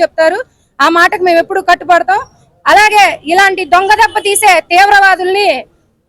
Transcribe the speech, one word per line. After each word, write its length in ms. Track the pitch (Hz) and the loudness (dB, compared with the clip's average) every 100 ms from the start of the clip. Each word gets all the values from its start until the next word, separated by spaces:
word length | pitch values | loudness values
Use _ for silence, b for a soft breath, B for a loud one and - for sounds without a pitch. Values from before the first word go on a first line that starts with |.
చెప్తారు. 440 | 330 - 320 392 508 _ _ - | -4 -2 -2 -2 -8 _ _ -4
ఆ 80 | 285 | 0
మాటకు 340 | 339 359 403 | 0 0 0
మేము 160 | 359 330 | 0 0
ఎప్పుడు 220 | 330 381 | -2 -4
కట్టుబడతాం. 580 | - 349 320 339 339 403 539 _ _ _ - | -2 -2 0 0 0 -4 -6 _ _ _ 0
అలాగే 520 | 359 427 415 370 - 277 | 2 2 2 0 -2 -4
ఇలాంటి 400 | 359 392 381 330 | 0 0 -2 -2
దొంగ 220 | 349 392 | 0 0
దెబ్బ 320 | 427 440 415 | 0 0 -2
తీసే 400 | 392 392 415 339 | -4 0 2 0
తీవ్రవాదుల్ని 1080 | - 349 403 403 392 359 370 381 392 262 - _ _ _ | 0 2 2 4 2 0 -2 -2 -2 -4 -8 _ _ _